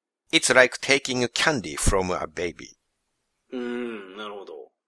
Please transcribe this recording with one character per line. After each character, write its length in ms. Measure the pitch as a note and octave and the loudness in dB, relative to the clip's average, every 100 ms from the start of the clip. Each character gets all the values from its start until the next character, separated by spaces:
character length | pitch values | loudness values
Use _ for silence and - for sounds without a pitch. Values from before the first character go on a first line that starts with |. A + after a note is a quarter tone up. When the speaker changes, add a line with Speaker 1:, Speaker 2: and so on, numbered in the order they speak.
| _ _ - | _ _ -2
Speaker 1:
It's 200 | D#3+ - | 0 4
like 260 | B2+ B2+ - | 6 6 4
taking 480 | - C#3 - B2+ A#2+ | 2 2 2 -2 0
candy 460 | - D#3+ C#3 E2 C#2+ | 0 0 0 -4 -2
from 340 | - F#2+ F#2 D#2+ | 2 2 0 -2
a 100 | D#2+ | -4
baby. 480 | D#2+ F2 - - _ _ _ _ _ _ _ - | -6 -6 -8 -18 _ _ _ _ _ _ _ -14
Speaker 2:
う 40 | B2+ | -10
ー 40 | |
ん、 580 | A#2+ A#2+ A#2+ G#2+ F#2+ G2 | -8 -6 -8 -10 -14 -14
な 100 | G#2+ | -12
る 60 | |
ほ 120 | G2+ F2+ | -12 -14
ど。 100 | D2+ - _ | -16 -18 _